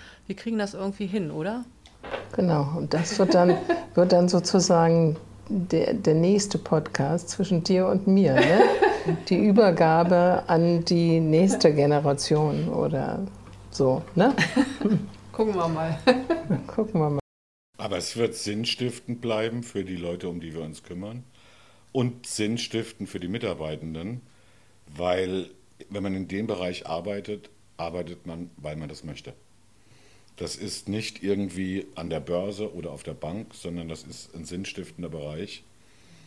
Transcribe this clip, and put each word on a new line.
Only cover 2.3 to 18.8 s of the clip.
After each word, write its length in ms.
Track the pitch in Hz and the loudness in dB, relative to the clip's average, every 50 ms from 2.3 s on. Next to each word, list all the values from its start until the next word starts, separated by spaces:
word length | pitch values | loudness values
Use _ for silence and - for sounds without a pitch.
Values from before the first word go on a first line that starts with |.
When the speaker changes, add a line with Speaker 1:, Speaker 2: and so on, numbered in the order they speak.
| - | -2
Speaker 2:
Genau, 360 | - 190 175 160 147 143 139 156 | 0 2 2 4 2 2 0 -2
und 180 | 170 - - - | -4 -4 -2 0
das 240 | 156 165 - - - | 0 0 0 2 2
wird 160 | 190 180 - | 4 6 6
dann, 220 | 180 175 180 170 165 - - 339 | 6 8 6 6 4 2 -2 -2
<laughs> 200 | - - - - | -2 -4 -2 2
wird 180 | 175 180 185 180 | 4 4 6 6
dann 160 | 175 175 180 | 6 4 4
sozusagen 880 | 202 180 170 - - 190 180 - 180 170 165 165 165 165 165 156 151 - - - - - - - | 4 2 2 4 2 2 4 6 6 6 6 6 6 6 4 4 2 -2 -8 -18 -20 -16 -10 -6
der, 460 | 208 190 175 185 165 160 - - - | -4 -4 -2 0 0 0 2 2 0
der 200 | - - - 156 | 0 2 4 4
nächste 440 | 160 165 180 202 202 202 - - 160 | 4 6 4 4 4 2 0 -4 -4
Podcast 680 | - - 175 156 151 - - - 135 143 165 170 165 - | -2 2 0 0 0 0 -2 -2 0 0 0 -2 -4 -6
zwischen 360 | - - 190 - 185 165 165 | -4 -4 0 2 2 0 2
dir 220 | - 190 180 185 | 2 2 4 4
und 200 | 185 208 185 - | 2 2 2 4
mir, 280 | 196 190 196 190 147 131 | 4 6 6 6 6 6
ne? 260 | - - 151 175 214 440 | 6 6 6 6 6 6
<laughs> 60 | - - - 392 415 - - - 165 165 - - - | 4 4 4 2 2 2 0 -2 -2 -2 -2 0 0
Die 80 | 185 175 | 2 4
Übergabe 1040 | 202 214 196 226 214 190 165 170 170 160 160 165 170 175 185 175 175 180 180 - - - | 4 6 6 6 6 6 6 4 4 4 6 4 4 4 4 4 6 4 4 2 2 2
an 360 | 175 165 170 170 170 170 170 | 2 4 4 4 2 2 2
die 340 | - 180 170 170 170 165 165 | 2 2 2 4 4 4 4
nächste 540 | 165 156 156 160 190 196 - - - 165 151 | 4 4 4 6 6 4 4 6 4 4 6
Generation 960 | 143 139 143 147 147 151 147 139 139 - - 156 151 156 147 143 147 156 - | 6 4 4 4 4 4 2 0 0 0 0 2 2 2 2 0 0 -2 -2
oder 560 | - - - 147 156 135 143 - - - 196 196 - - - - - - - - | -2 -2 -2 0 -2 -2 -2 -4 -4 -6 -6 -8 -10 -14 -18 -20 -20 -20 -20 -10
so, 320 | - - 139 131 131 147 - - - | -2 0 2 2 2 0 -2 -2 2
ne? 200 | 165 196 262 277 - - - - 254 277 - - - 285 | 4 4 4 4 2 0 0 2 0 0 0 -2 -2 0
<laughs> 480 | 208 214 - - - - - - - - | 0 2 0 -2 -4 -12 -16 -20 -12 -4
Speaker 1:
Gucken 220 | - 220 214 196 | -2 0 0 0
wir 120 | 180 170 | 0 0
mal. 320 | 165 160 156 160 160 160 - - | 0 -2 -2 -2 -4 -4 0 4
<laughs> 640 | 254 254 254 - - 330 330 330 - 185 131 - | 2 2 4 2 -2 -2 -2 0 -2 -2 -2 -4
Speaker 2:
Gucken 340 | - - - 214 214 - 170 | -6 -4 -4 -4 -2 0 0
wir 80 | 151 147 | 0 0
mal. 80 | 147 143 - _ _ _ _ _ _ _ _ _ _ - | 0 -4 -6 _ _ _ _ _ _ _ _ _ _ -10
Speaker 3:
Aber 180 | - 107 98 | -6 -4 -4
es 220 | 87 87 - - 117 | -4 -4 -6 -2 -2
wird 160 | 117 110 110 | -2 -2 -2
sinnstiftend 880 | - - 104 104 107 117 117 - - | -4 -6 -6 -4 -4 -4 -4 -4 -4